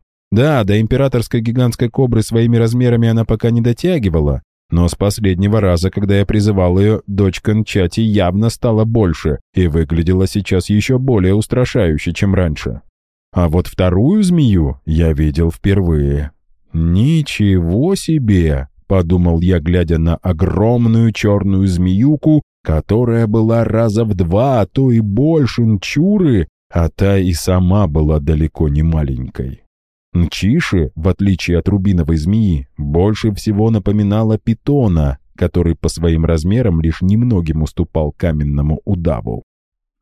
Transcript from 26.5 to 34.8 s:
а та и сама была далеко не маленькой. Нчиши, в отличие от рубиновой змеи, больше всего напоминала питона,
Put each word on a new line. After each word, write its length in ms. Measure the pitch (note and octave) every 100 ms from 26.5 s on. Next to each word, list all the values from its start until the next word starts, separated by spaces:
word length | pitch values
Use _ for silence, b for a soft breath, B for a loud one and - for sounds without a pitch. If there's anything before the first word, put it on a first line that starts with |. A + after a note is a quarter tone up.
| _ _
а 160 | F2+ E2
та 300 | - G2 G2
и 140 | F#2
сама 540 | E2+ - F2+ F2+ G2+ G2
была 320 | D2+ D2+ D#2
далеко 500 | C#2+ D#2 D#2 - D#2
не 140 | C#2+
маленькой. 800 | D#2+ D#2+ C#2+ B1+ B1 - B1 C2 _ _ _ _ _
Нчиши, 760 | F2 E2+ - F#2 D#3 - F#2+ D#2+ -
в 120 | F2
отличие 500 | F2+ G2 F#2+ - E2+
от 100 | -
рубиновой 480 | G2 F#2+ F2+ D#2 D#2+
змеи, 520 | D2+ G#2+ G#2+ D#2 C2 -
больше 560 | D2 D#2 G2 G#2+ A2+
всего 380 | G2+ - G#2 A2+
напоминала 680 | A2 G2+ G#2 G2+ G#2+ A2 A2
питона, 800 | - A2+ - C#3+